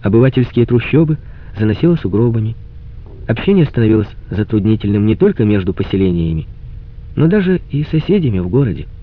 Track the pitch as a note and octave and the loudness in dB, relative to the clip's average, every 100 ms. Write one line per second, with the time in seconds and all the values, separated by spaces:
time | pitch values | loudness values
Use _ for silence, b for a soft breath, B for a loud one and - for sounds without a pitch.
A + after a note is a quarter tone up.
0 | G2+ A2+ C3 B2+ A#2+ - A#2 A#2+ - D3 | 4 4 4 4 0 2 2 2 2 2
1 | D#3 D3+ B B B - A2 G#2 E3 E3+ | 2 0 B B B -2 0 2 2 2
2 | G2 G2+ A#2+ A2+ A2 A2+ - - - - | 0 2 2 0 -2 -6 -14 -16 -16 -16
3 | - - - A#2 - G3 D3+ - A2 G#2+ | -16 -14 -4 -2 2 2 2 2 2 2
4 | G#2 - - G2 G#2 A2 G2+ A2 G2+ G#2 | 0 -8 -8 -4 0 0 2 0 0 2
5 | G#2+ A2 G3+ F#3+ G#2+ G#2 F#2 F#2+ G2 G2 | 2 4 2 2 2 2 0 -4 -2 0
6 | F#2+ F2 E2 D#2+ - - - - - - | 0 0 0 -2 -6 -14 -14 -14 -14 -16
7 | - - D#3+ G#3 F#3 F3+ - C#3+ D3+ D#3+ | -10 0 2 2 2 -2 -2 -6 -2 -2
8 | - G3+ D3 F#2+ F2+ B2 C3 C#2+ D2+ - | 2 2 2 0 0 2 0 -2 -10 -14